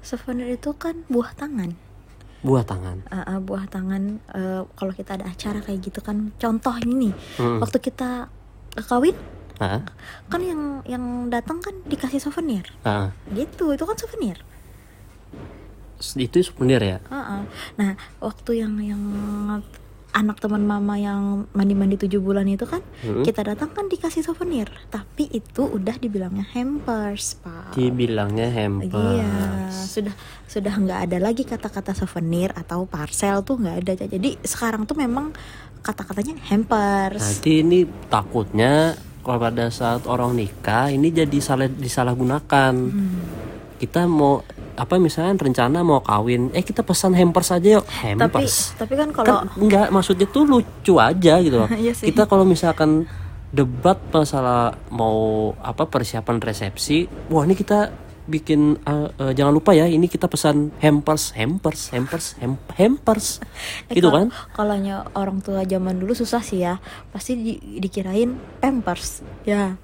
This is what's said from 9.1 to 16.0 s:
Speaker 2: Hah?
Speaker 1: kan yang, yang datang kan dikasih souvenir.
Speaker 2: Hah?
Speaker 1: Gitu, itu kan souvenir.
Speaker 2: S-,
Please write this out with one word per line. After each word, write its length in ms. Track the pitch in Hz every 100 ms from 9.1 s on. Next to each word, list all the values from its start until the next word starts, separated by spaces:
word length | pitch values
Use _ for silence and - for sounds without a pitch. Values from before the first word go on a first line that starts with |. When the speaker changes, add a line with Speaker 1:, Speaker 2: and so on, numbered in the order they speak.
| - - - - -
Speaker 2:
Hah? 240 | - 104 208 - - - -
Speaker 1:
kan 140 | 339
yang, 200 | 359 311 294 277
yang 200 | - 247 240 247 240
datang 300 | 240 - 320
kan 140 | 392 392
dikasih 360 | - 311 262 269
souvenir. 480 | 294 285 330 208 175 -
Speaker 2:
Hah? 320 | - 104 98 - -
Speaker 1:
Gitu, 420 | 196 294 - 330
itu 100 | 277
kan 140 | 330 440
souvenir. 480 | 453 453 254 170 - - - - - - - - - - - - - - -
Speaker 2:
S-, 180 | -